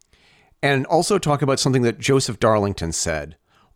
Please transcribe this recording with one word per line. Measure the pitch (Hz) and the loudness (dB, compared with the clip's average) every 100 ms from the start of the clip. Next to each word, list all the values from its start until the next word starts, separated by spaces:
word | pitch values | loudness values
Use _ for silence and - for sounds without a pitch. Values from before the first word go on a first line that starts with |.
| _ _ _ _ _ _ | _ _ _ _ _ _
And | 143 139 135 | 0 0 0
also | 165 175 202 | 0 2 0
talk | 156 143 | 0 0
about | 139 131 | 0 0
something | 143 131 | 2 2
that | 120 110 | 0 0
Joseph | 117 139 131 104 | 0 0 0 0
Darlington | 113 107 101 95 82 | 2 2 0 -4 -6
said | 80 87 78 73 - _ _ _ | -4 -4 -4 -6 -16 _ _ _